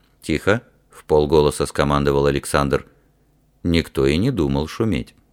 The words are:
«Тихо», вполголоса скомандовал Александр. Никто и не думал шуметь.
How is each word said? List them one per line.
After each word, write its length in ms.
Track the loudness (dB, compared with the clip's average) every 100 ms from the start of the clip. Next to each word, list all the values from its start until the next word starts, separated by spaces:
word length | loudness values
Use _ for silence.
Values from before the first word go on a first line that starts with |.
| _ _
«Тихо», 400 | -6 -2 0 -2 -4 _ _
вполголоса 760 | -14 0 2 4 4 2 0
скомандовал 640 | -4 -2 0 0 2 2 2
Александр. 600 | 0 -2 -2 0 -2 -4 _ _ _ _ _ _ _
Никто 440 | -2 0 -2 0 0
и 120 | 0
не 120 | 0
думал 380 | -2 -2 -2 -4
шуметь. 460 | -4 -2 -4 -6 -16 _